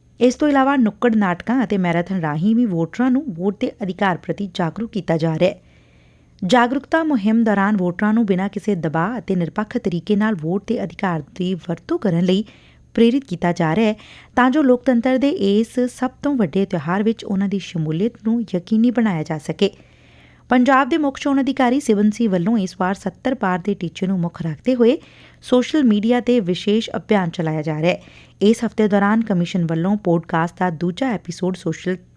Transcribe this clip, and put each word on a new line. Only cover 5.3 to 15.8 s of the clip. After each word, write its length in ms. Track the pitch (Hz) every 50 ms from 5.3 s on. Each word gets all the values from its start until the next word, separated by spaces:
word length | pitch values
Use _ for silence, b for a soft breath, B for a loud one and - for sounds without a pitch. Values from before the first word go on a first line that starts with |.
| 160 160
ਰਿਹਾ 120 | 175 196
ਹੈ। 100 | - - b b b b b b b b b b b b b b b b 196
ਜਾਗਰੂਕਤਾ 580 | 175 247 240 240 240 262 277 - - - 320 330
ਮੁਹਿੰਮ 400 | 311 285 214 190 220 220 233 226
ਦੌਰਾਨ 320 | 220 202 202 196 208 220
ਵੋਟਰਾਂ 380 | 190 180 175 175 - 214 208 220
ਨੂੰ 120 | 233 233
ਬਿਨਾਂ 220 | 202 190 180 190 202
ਕਿਸੇ 260 | - 214 - 214 202
ਦਬਾਅ 440 | 165 151 160 143 165 170 208 254 220
ਅਤੇ 180 | 170 - 190
ਨਿਰਪੱਖ 420 | 180 170 156 - 214 214 - - 240
ਤਰੀਕੇ 380 | - 202 165 170 - - 208
ਨਾਲ 180 | 202 214 220 220
ਵੋਟ 300 | 160 147 160 185 202 -
ਦੇ 180 | - 226 - -
ਅਧਿਕਾਰ 380 | 165 - - 208 185 170 156 139 - -
ਦੀ 200 | - 180 185 190
ਵਰਤੋਂ 440 | 160 - - 165 - - - 330 349
ਕਰਨ 260 | - 196 165 170 185
ਲਈ 200 | 180 185 202 220 B B B B B B B B B -
ਪ੍ਰੇਰਿਤ 300 | 214 233 233 240 277 269
ਕੀਤਾ 280 | - 175 - - 175
ਜਾ 220 | 175 - 165 156 160
ਰਿਹਾ 140 | 208 226 214
ਹੈ 60 | 214 214 B B B B B B B
ਤਾਂ 140 | 247 247 262
ਜੋ 120 | 262 311
ਲੋਕਤੰਤਰ 560 | 294 247 247 247 - 269 247 233 226 262 254 254
ਦੇ 100 | 277 285
ਇਸ 520 | 294 - 202 196 202 214 226 - - 254